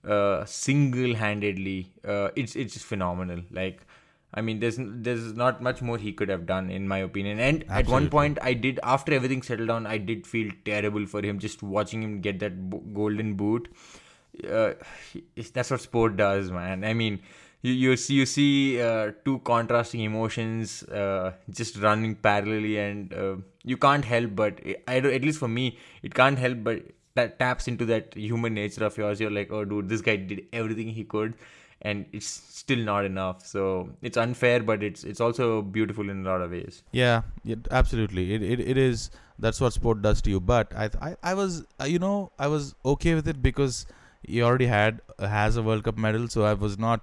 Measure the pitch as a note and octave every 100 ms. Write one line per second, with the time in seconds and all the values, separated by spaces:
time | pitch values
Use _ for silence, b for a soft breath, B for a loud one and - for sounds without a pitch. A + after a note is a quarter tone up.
0 | G2 G#2 G2+ F#2 G#2+ - - C#3 C#3+ B2
1 | B2 A2+ G#2+ G#2 G#2 F#2+ F#2+ F#2+ F#2 _
2 | G2+ G2+ G2 - A#2+ - A2+ - - G#2
3 | F2+ F2+ F2+ F2 F2 F2+ F#2+ F#2 _ b
4 | b b b G#2 A2+ A2 A#2 A2+ A#2+ A#2+
5 | A#2 A#2 A2+ A2 B2 G#2+ B2 B2+ A#2+ A#2
6 | G#2 F#2+ G2+ F#2 E2+ F#2 F#2 F#2 G2 F#2+
7 | F#2+ G2+ G2+ G#2+ C3 D3+ - G2 - C3
8 | C#3+ D3 D3 D3 B2+ B2 B2+ B2 A#2+ C3+
9 | - C#3 B2 C3 - A2+ A2+ A2+ G#2+ A2
10 | F#2+ A2+ - A#2 G#2+ F#2 - G#2 G#2 G#2
11 | G2+ G#2 G2+ G2+ G#2+ - G#2 G2 G2+ A2+
12 | A2 G#2 G2 F#2+ G#2 F#2 F#2 - F2+ G2+
13 | G#2+ G#2 A2 G2 G#2 A#2 A#2 B B B
14 | B B B - - A2 A2 - B B
15 | B - - - A2+ B2+ B2 B2+ - A#2+
16 | A2+ G2 G2+ G2 F#2+ F2+ F2+ F#2+ G#2+ A2+
17 | A2+ G2 B B B B B2 B2+ C3 B2+
18 | - C#3 C3 - C#3+ C#3 C#3 B2 A#2 A2+
19 | G#2+ G#2 - C3 - A#2 A#2 A#2+ A#2 A#2
20 | G#2+ A2 A2 A#2+ A2+ A2+ G#2+ - - G#2
21 | G2 G2 F#2 F2+ - F#2+ A2+ G#2 G#2+ G#2+
22 | A2 G#2+ A2 G#2 G2+ A2 G#2+ G#2+ G2+ G2+
23 | F#2 G2 G2 F#2+ F#2+ _ A#2+ B2+ C#3+ C#3+
24 | A#2 A#2+ A#2 G2 G#2+ - - - - B2+
25 | C3+ C3 C#3 D3+ B2 A2+ B2+ B B B
26 | D#3+ - C3 C3+ B2+ B2 A2 A2 - _
27 | _ - A#2+ - B2+ B2 - A#2 A#2+ A2+
28 | - - G#2+ A#2 A#2 G#2+ G#2 - G#2+ G#2+
29 | G#2 G#2 A2 G#2 F#2+ G#2+ G2+ G#2 F#2+ A2
30 | - G#2 F#2+ G2 - A#2 A2 A2 A2+ A2
31 | G#2+ G#2+ A2 A2+ B B B B G#2+ G#2
32 | - G#2+ - - - - - B2+ G#2+ G2+
33 | G2 F#2+ F#2 F2+ - G2 F#2+ F#2 F2+ -
34 | A2+ A#2+ A#2 B2 B2 A#2+ A2 G#2+ G#2 -
35 | - G2+ A#2 A#2+ A#2+ A2 G2+ G#2 G#2+ G2+
36 | G2+ G2 F#2+ F#2 F2 F2 - - _ B2
37 | B2 A#2 - - - A2+ - B2+ B2+ A#2
38 | G#2 F#2 F2+ A2 G2 B2 - C3 C3 A#2
39 | - B B - A2+ - B2+ - A#2+ A2
40 | G#2+ G#2+ A2 F#2+ F2+ A#2+ A2 G#2+ G#2+ -
41 | D3 - E3+ F#3+ G3 E3 - - C3+ E3+
42 | F#3+ G3+ F#3+ - C#3+ D3+ C#3 - - C#3+
43 | E3 D#3+ D3+ C#3+ C3 B2+ C#3 A2+ - B
44 | B B - A2+ A#2 B2+ B2 G#2 G#2+ A2+
45 | - - G2+ G#2 G#2+ A#2 A2 A2 A2 G#2+
46 | A2 A2 A#2 A#2 G#2 G#2 G#2 G2 A2+ A#2